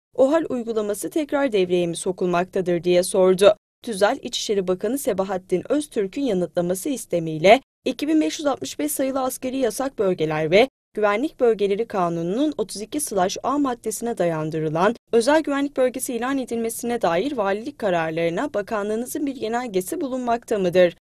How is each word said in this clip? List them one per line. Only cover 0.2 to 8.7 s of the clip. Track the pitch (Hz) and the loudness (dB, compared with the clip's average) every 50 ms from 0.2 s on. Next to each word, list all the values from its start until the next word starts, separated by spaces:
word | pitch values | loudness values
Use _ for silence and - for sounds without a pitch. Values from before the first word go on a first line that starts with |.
| 269 269 | 2 4
hal | 302 330 311 - | 4 2 0 -2
uygulaması | 254 247 220 233 220 220 208 208 208 208 - 330 | -4 -6 -4 -4 -2 -2 -2 -2 -4 -4 -6 -4
tekrar | - 339 294 285 294 277 277 269 | -2 -4 -2 -2 -2 0 0 2
devreye | 214 190 185 180 180 180 175 | 2 0 2 2 2 0 0
mi | 170 165 | 0 -4
sokulmaktadır?" | - - 190 180 - 190 180 175 175 180 - - 202 175 180 175 170 160 | -4 -4 -6 -4 -2 -2 0 0 0 0 -2 -2 -2 0 0 0 0 2
diye | 180 180 175 180 | 2 4 4 2
sordu. | - - 190 185 185 190 180 202 196 - - _ _ _ _ - | 2 4 4 6 6 6 8 8 6 6 6 _ _ _ _ -10
Tüzel, | 240 220 190 202 208 269 - | -8 0 2 2 2 2 0
İçişleri | - 170 - - - - 208 196 185 | -6 -8 -8 -4 -4 -2 -2 0 0
Bakanı | 185 185 185 - 208 254 | 0 -2 -2 -2 -2 -4
Sebahattin | 277 - 247 196 185 190 196 196 180 185 - 185 175 - - | -2 -2 -2 0 0 -2 -2 -4 -6 -4 -2 -2 -2 0 0
Öztürk'ün | 262 302 294 - - 240 202 190 - 285 | -2 -2 -2 -2 -4 -4 -4 -4 -4 -4
yanıtlaması | 277 247 196 185 175 160 - 175 175 175 185 190 - 311 | -2 0 0 0 -2 -2 -2 -2 0 0 -2 -4 -4 -6
istemiyle | 269 226 - - - 175 165 160 156 156 160 190 226 - - _ _ _ - | -6 -6 -4 -4 -4 -2 -2 -2 -2 4 6 6 6 6 4 _ _ _ -6
iki | 247 - - 294 | -4 -4 -2 -2
bin | 285 320 311 | 0 2 2
beş | 311 311 - - | 2 0 -2 -2
yüz | 311 | -2
altmış | 285 254 - - - | -2 -2 -2 -6 -8